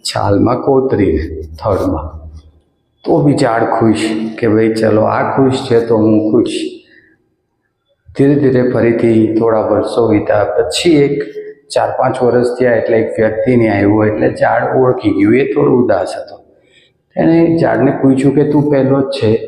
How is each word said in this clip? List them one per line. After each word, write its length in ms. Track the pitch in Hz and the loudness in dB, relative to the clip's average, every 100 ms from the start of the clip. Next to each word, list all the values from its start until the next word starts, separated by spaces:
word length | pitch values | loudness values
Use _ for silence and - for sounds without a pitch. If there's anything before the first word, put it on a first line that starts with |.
છાલમાં 540 | - - 98 101 110 123 | -8 -6 -2 0 0 -2
કોતરીને, 640 | - 135 131 110 92 76 - - - - | 0 0 0 0 0 -2 -6 -10 -14 -8
થડમાં. 520 | 110 92 92 82 78 - - - - _ _ _ _ _ - | -4 -2 -2 -4 -8 -14 -18 -20 -20 _ _ _ _ _ -2
તો 60 | - | 0
બી 140 | 147 131 | 2 0
ઝાડ 260 | 127 113 113 | 0 0 -2
ખુશ 380 | - 113 107 110 110 - - | 0 0 0 -2 -4 -6 -4
કે 120 | 117 | 0
ભાઈ 260 | 110 113 | 2 0
ચલો 280 | 110 110 104 | 0 0 2
આ 200 | 110 110 139 | 0 0 -2
ખુશ 280 | - 131 127 | 0 0 0
છે 140 | - 117 113 | 0 0 2
તો 120 | 113 | 0
હું 200 | 110 107 107 | 2 2 2
ખુશ. 240 | 120 98 - - - _ _ _ _ _ _ _ _ _ _ _ _ - | 0 0 -4 -8 -12 _ _ _ _ _ _ _ _ _ _ _ _ -20
ધીરે 260 | - 139 147 | 0 2 2
ધીરે 280 | 131 127 123 | 2 2 0
ફરીથી 500 | 117 117 117 117 110 110 110 | 2 0 2 2 2 2 2
થોડા 260 | 113 110 | 0 0
વર્ષો 400 | 104 104 104 - 113 | 0 -2 -2 0 2
વીત્યા. 360 | 104 - 104 | 0 0 0
પછી 540 | 101 - - - 175 156 | 0 -2 -2 0 2 2
એક 120 | 139 - - - - - _ | 2 -2 -6 -10 -16 -18 _
ચાર 200 | 123 113 - | -4 -2 -2
પાંચ 180 | 127 - | -2 0
વર્ષ 280 | 123 123 123 - | 0 2 0 0
થયા 160 | 127 113 | 0 0
એટલે 220 | - 110 | 0 0
એક 120 | 110 - | 0 0
વ્યક્તિ 360 | 110 110 127 123 | -2 0 2 2
ત્યાં 220 | 113 101 | 2 2
આવ્યો 260 | 101 107 | 2 2
એટલે 240 | 107 110 127 | 2 0 -2
ઝાડ 340 | - 127 117 123 127 | 0 0 0 0 0
ઓળખી 360 | 127 127 104 | 0 0 -2
ગયું. 220 | 95 101 120 | 0 2 2
એ 100 | 139 | 2
થોડો 180 | 147 143 | 0 2
ઉદાસ 420 | 127 120 95 92 - | 2 2 0 -2 -8
હતો. 180 | - - _ _ _ _ _ _ _ - | -14 -18 _ _ _ _ _ _ _ -2
એણે 420 | 160 165 165 165 | 2 2 2 2
ઝાડને 340 | 127 110 131 | 0 0 0
પૂછ્યું 440 | - 135 131 139 139 | 0 0 2 2 2
કે 80 | 147 | 2
"તું 120 | 151 143 | 0 0
પહેલો 280 | 143 131 139 | 0 2 0
જ 60 | 135 | -2
છે 180 | - 110 - | -2 0 0